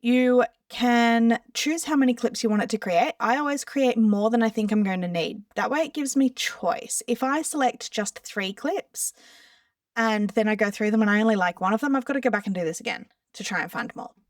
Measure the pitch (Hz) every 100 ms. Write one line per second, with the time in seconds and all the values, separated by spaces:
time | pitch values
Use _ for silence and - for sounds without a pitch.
0 | 240 247 254 247 - _ _ - 247 240
1 | 233 233 233 233 _ - - 330 302 302
2 | 254 240 233 - 226 208 185 214 - 170
3 | 269 - 214 254 294 285 - - 262 233
4 | 220 202 208 240 226 220 214 214 202 185
5 | 180 175 160 - - - 208 277 320 -
6 | 277 269 269 254 - - 185 165 - -
7 | - 240 262 285 320 302 254 - - -
8 | 208 - - - 190 196 285 381 - -
9 | - - - - - _ _ _ _ -
10 | 226 214 208 214 214 214 208 202 214 220
11 | 214 208 220 208 180 180 185 220 285 269
12 | 254 277 254 214 202 185 165 175 233 -
13 | - _ _ - 190 185 165 - 233 -
14 | - _